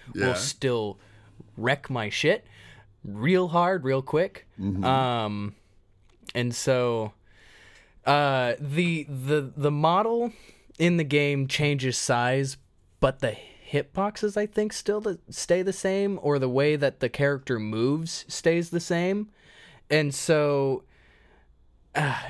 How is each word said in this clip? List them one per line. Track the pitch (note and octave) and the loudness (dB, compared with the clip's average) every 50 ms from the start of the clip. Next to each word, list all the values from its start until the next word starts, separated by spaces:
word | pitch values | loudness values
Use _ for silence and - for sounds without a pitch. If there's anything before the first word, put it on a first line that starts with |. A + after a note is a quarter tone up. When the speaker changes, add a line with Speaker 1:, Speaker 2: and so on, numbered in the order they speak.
| - B2+ A#2 | -18 -12 -6
Speaker 1:
Yeah. | F#2 G2 - | -2 0 0
Speaker 2:
will | - | 0
still | F2+ F#2+ C#3 - - B2+ C3 B2 A#2 G#2+ G#2 F#2+ - - - - - - - - - - - - - | 0 -2 -6 -4 -2 -2 0 0 0 -2 -4 -6 -10 -16 -20 -20 -20 -20 -20 -20 -20 -20 -20 -10 -4
wreck | A2 B2 C#3+ C#3+ - - | 0 0 0 0 -2 -6
my | C3+ A#2+ A2 G#2 | -6 -4 -4 -4
shit | - - - D3 G3 A#3+ - - - - - - - - - - _ _ - | -2 0 2 2 2 2 0 -10 -20 -20 -20 -20 -20 -20 -20 -20 _ _ -14
real | G2+ G2+ G#2 A2+ D#3 F#3 F3+ F3+ F3 | -12 -8 -2 0 2 4 4 2 2
hard, | D#3+ F3 F3 F3+ F#3+ F3+ C3 | 2 2 2 2 0 0 0
real | C3 C3+ C3+ | 0 0 0
quick. | C3+ - - D3+ F3+ G3 - - - _ _ - | -2 0 0 0 0 0 -4 -10 -20 _ _ -6
Speaker 1:
Mm-hmm. | G2 G2 F#2+ F#2+ G2 | -4 -4 -2 0 0
Speaker 2:
Um, | B2+ C3 C3+ C3 B2 B2 A#2 A2 G#2+ G#2 G#2 G2+ G#2 - _ _ _ _ _ _ _ _ _ _ _ _ _ - - - | 2 2 2 2 0 0 -2 -2 -4 -4 -6 -6 -8 -10 _ _ _ _ _ _ _ _ _ _ _ _ _ -16 -8 -4
and | B2 B2 B2 A#2+ | -4 -2 -2 -2
so, | - - - C3 B2+ B2 A#2+ A#2 A2+ A2 A2 - _ _ - - - - - - - - - - - - _ _ _ - | -2 0 0 2 2 2 0 0 -2 -2 -4 -8 _ _ -20 -20 -20 -20 -20 -20 -20 -20 -20 -20 -20 -20 _ _ _ 0
uh, | C#3 C#3+ D3 D3 C#3 C3+ C3 B2 B2 D3 - | 2 4 4 4 4 4 2 2 0 -2 -2
the, | D3 C#3 C#3 E3 F3+ F3 E3 D#3+ C#3+ C#3 | -4 -4 -2 0 0 0 0 -2 -4 -6
the, | C#3+ C3 B2+ C#3 D3+ D3+ C#3 C3+ - | -8 -6 -2 0 0 0 0 -2 -4
the | D3 C#3 D3 | -2 0 0
model | D3 D3 D3+ D#3+ E3+ F#3+ G#3+ A3+ A#3 A#3 A#3 A#3+ A#3 - - - - - - - - - | 2 2 2 2 4 2 2 0 0 -2 -2 -4 -6 -10 -20 -20 -20 -20 -20 -14 -4 0
in | D#3+ F3 F3 E3+ | 2 2 2 2
the | D#3 | 2
game | C3+ C#3+ D3 D3 C#3+ C#3+ C#3 C3+ C3+ | 2 2 2 2 2 2 0 -2 -2
changes | - - D3+ C#3+ C#3+ C#3 C3 C3 A#2+ - | -2 0 0 2 0 0 0 -2 -2 -2
size, | - - C3 A#2+ A#2+ B2 C3 C3+ C#3 C3+ C3+ - - _ _ _ _ _ _ - | 0 0 2 2 2 2 2 0 -2 -2 -6 -10 -18 _ _ _ _ _ _ 0
but | - C3+ C3+ - | 2 2 2 2
the | - A#2+ G#2+ - - - - - - - | -2 -4 -4 -4 -10 -20 -20 -20 -10 -4
hitboxes, | - C#3+ - - - F#3 G3 G#3 G#3 - - G#3 G3+ G#3 | -4 -4 -4 -4 -4 -4 -4 -4 -2 -2 -4 -2 0 -2
I | G#3 | -4
think, | G#3 - - G#3+ G#3+ - | -2 -2 -2 -2 -2 -4
still | - - - G3+ G#3+ | -6 -2 -2 -2 -2
the, | G#3+ A3 F3+ - _ - | -2 -4 -6 -6 _ -14
stay | - - - - F3 F#3 | -12 -6 0 2 2 2
the | F#3 G3 F#3 | 2 0 -2
same, | - - G3 F#3+ G3 G3+ G3+ G3 F3+ | -2 -2 -2 0 0 0 -2 -2 -2
or | - D3 D3 C#3 | 0 0 0 2
the | C3 B2+ | 2 2
way | B2 C3+ C#3 D3+ D3+ D3 | 2 2 4 4 2 2
that | C#3+ C3+ - - | 2 0 0 0
the | - A#2+ | -4 -4
character | - - C#3+ C#3 C#3+ C3+ C3+ - B2+ A2 | 0 0 0 0 0 0 -2 -4 -4 -2
moves | G#2+ G#2+ G#2+ A2 A#2 C3 C#3+ D#3 E3 E3 - - - - | -2 -2 -2 0 2 2 2 0 -2 -6 -8 -10 -10 -10
stays | - - - E3 E3 E3+ E3+ E3+ | -8 -2 2 2 2 2 2 -2
the | - F3 | -4 -4
same. | E3+ - F3 E3+ F3 F#3 G3 G#3 G#3+ G#3+ - _ _ - - - - - - - _ - | -2 -2 -2 0 0 0 -2 -2 -4 -8 -12 _ _ -20 -20 -20 -20 -20 -20 -16 _ 0
And | C#3+ D#3 D#3 C#3+ C3+ | 2 2 2 2 -2
so, | - - - D#3+ D3+ D3 D3 C#3+ C#3 C#3 C3+ C3+ - - _ _ _ _ _ _ _ _ _ _ _ _ _ _ _ _ _ _ _ _ _ - | -2 0 2 2 4 4 2 2 2 2 0 0 -2 -6 _ _ _ _ _ _ _ _ _ _ _ _ _ _ _ _ _ _ _ _ _ -4
uh, | D3+ D3+ C#3 B2 - - - | -2 -2 -2 -2 -4 -6 -6